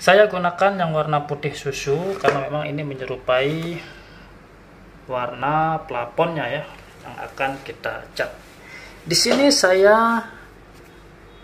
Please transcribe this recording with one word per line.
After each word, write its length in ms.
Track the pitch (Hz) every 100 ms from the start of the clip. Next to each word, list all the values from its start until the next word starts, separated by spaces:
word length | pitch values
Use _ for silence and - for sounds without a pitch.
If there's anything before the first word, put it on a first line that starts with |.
Saya 320 | - 196 214
gunakan 480 | 180 175 170 196 196
yang 160 | 165 156
warna 320 | 151 147 143
putih 240 | 143 147
susu 640 | - 143 135 139 147 190 196
karena 320 | - 143 135
memang 160 | 147
ini 160 | 151 147
menyerupai 960 | 147 131 131 - - 127 139 160 170 165 - - - - - - - - - - - - -
warna 720 | 127 123 123 135 156 160 156 -
plafonnya 560 | 123 120 - 170 160 123
ya, 160 | 143 147 - - -
yang 120 | 123 123 -
akan 240 | - 135 139 -
kita 400 | - 120 - -
cat. 160 | - 123 - - - - - - -
Di 160 | 156 170
sini 320 | 240 247 285
saya 720 | - 185 190 202 220 226 226 - - - - - - - - - - - -